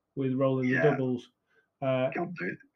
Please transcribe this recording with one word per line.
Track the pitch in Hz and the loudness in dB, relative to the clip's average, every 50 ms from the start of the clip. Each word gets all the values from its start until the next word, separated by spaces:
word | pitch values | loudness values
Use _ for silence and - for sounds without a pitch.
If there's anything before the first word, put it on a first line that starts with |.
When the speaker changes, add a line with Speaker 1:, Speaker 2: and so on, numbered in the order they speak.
| _ _ - | _ _ -8
Speaker 1:
with | 139 135 131 127 | -4 -2 -2 0
rolling | 131 139 135 131 131 127 127 | 2 2 2 2 2 2 2
the | 131 | 2
Speaker 2:
Yeah. | 131 139 151 | 4 4 4
Speaker 1:
doubles. | 139 135 131 127 127 123 - - _ _ _ _ _ _ _ _ _ - | 4 4 0 -2 -2 -4 -6 -12 _ _ _ _ _ _ _ _ _ -6
Uh, | 139 131 131 127 127 131 131 | -2 -2 0 0 0 -2 -2
Speaker 2:
God | - 175 180 180 - | -4 -6 -6 -6 -8
knows, | 175 185 - - - _ - | -8 -8 -8 -10 -14 _ -4